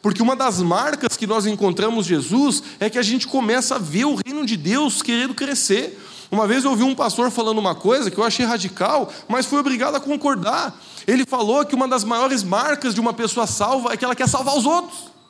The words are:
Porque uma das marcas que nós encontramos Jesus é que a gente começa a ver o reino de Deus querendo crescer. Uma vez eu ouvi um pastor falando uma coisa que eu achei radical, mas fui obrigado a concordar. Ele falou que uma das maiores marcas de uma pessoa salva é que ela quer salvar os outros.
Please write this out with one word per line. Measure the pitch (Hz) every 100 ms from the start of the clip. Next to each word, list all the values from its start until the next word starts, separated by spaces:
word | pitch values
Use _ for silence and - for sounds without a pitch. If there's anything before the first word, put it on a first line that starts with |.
Porque | 208 180
uma | 233 254
das | 262 185
marcas | 175 180 285 285 254 -
que | 214
nós | 220 208
encontramos | 202 202 175 214 233 175
Jesus | 165 135 226 285 - - -
é | 214
que | 233
a |
gente | 214 254 -
começa | 269 220 247 - 262
a |
ver | 165 170 285
o | 226 247
reino | 294 254
de | 214
Deus | 156 247 302 -
querendo | - 233 247 -
crescer. | 277 277 - 202 311 - - - -
Uma | 196 208
vez | 254
eu | 269
ouvi | 226
um | 262 269
pastor | 240 - 247
falando | 240 220 214
uma | 196 160
coisa | 196 262 214
que | -
eu |
achei | 226 220 233
radical, | 233 180 185 190 294 214 - -
mas | 247 254
fui | 285
obrigado | 277 247 269 285
a |
concordar. | 277 285 294 247 185 311 294 - - - -
Ele | 254 254
falou | 254 208 269 294
que | 262
uma | 262
das | 254
maiores | 208 233 262 262
marcas | 185 196 294 285 262 208
de |
uma | 226
pessoa | 226 226 240 220
salva | - 208 262 240
é | 233
que |
ela | 247 247
quer | 254
salvar | 254 269 285
os | 240
outros. | 339 359 - - -